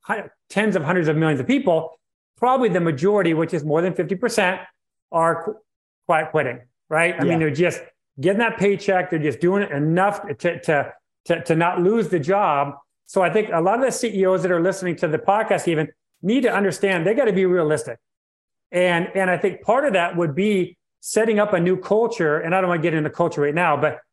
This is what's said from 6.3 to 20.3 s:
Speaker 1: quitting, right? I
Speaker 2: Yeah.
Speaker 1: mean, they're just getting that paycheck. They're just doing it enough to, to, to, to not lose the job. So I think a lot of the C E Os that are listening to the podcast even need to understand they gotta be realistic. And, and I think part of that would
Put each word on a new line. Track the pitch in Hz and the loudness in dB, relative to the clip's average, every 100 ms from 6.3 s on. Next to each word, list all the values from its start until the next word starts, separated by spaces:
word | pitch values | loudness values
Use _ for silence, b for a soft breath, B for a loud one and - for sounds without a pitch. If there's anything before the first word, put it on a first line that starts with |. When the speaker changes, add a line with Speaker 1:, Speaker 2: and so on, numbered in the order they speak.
Speaker 1:
quitting, | 156 131 120 - _ - | -2 -2 -6 -14 _ -4
right? | 156 170 | 0 0
I | 180 | 0
Speaker 2:
Yeah. | 170 | 0
Speaker 1:
mean, | 165 | 0
they're | 160 | 0
just | 135 175 - - _ _ - | 0 0 -2 -10 _ _ -4
getting | 156 202 | 0 2
that | 226 220 | 0 0
paycheck. | 202 196 - 185 180 | 0 0 0 0 0
They're | 165 | -2
just | 151 123 | -2 0
doing | 175 196 | 0 0
it | 202 | -2
enough | 143 151 170 202 202 - - | -2 0 2 0 -2 -8 -6
to, | 175 170 | -4 -4
to, | - 147 - - _ _ - | 0 0 -2 -10 _ _ -4
to, | 165 | -2
to | 165 160 | 0 0
not | 170 180 | 2 2
lose | 180 226 202 | 2 2 0
the | 180 | -2
job. | 139 196 190 143 139 - _ _ - | 0 2 2 0 -2 -6 _ _ -6
So | 196 | 0
I | 175 | 2
think | 202 208 | 2 0
a | 165 | 0
lot | 175 233 | 0 2
of | 262 | 0
the | |
C | 226 233 196 | -2 -2 0
E | 190 | 2
Os | 185 | 2
that | 180 | 2
are | 175 | 2
listening | 175 185 180 165 | 0 0 -4 -2
to | 165 | -2
the | 151 | 0
podcast | - 208 214 180 175 | 0 0 2 0 0
even | 156 151 - _ _ | -2 -2 -8 _ _
need | 180 262 | -2 0
to | 233 | 2
understand | 185 196 - 196 180 165 | 0 0 0 0 0 0
they | |
gotta | 226 233 | 2 2
be | 190 185 | 2 2
realistic. | 180 151 151 - 113 _ _ _ _ _ _ _ | 2 2 -2 -4 -12 _ _ _ _ _ _ _
And, | 180 180 170 185 | 0 2 2 -2
and | 196 185 | -2 0
I | 175 | 0
think | 202 - | -2 -2
part | - 247 285 | 0 0 2
of | |
that | 190 147 170 | 0 0 -2
would | 165 | -2